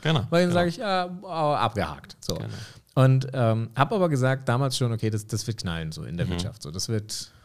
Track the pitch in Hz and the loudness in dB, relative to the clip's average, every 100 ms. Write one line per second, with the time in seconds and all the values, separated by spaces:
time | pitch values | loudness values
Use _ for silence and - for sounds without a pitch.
0 | 156 160 117 170 180 175 175 175 214 185 | 0 0 2 2 4 4 2 0 -2 -2
1 | 180 180 196 165 151 135 110 101 78 76 | -2 -6 -8 0 2 2 0 0 -4 -6
2 | - - - 78 - 101 - - _ 139 | -14 -10 -6 -4 -6 -10 -14 -18 _ 4
3 | 131 131 131 131 113 110 113 131 151 214 | 6 6 2 2 2 2 0 0 2 2
4 | 175 139 131 131 131 120 135 - 120 113 | 2 2 2 0 0 0 0 0 0 0
5 | 110 107 107 107 - 107 90 82 80 80 | 0 -2 -2 -4 -4 -6 -4 -4 -6 -8
6 | 67 85 87 87 90 - 76 92 - 110 | -6 -2 0 -2 -4 -8 -10 -6 -2 -2
7 | 107 - - - | -4 -10 -12 -18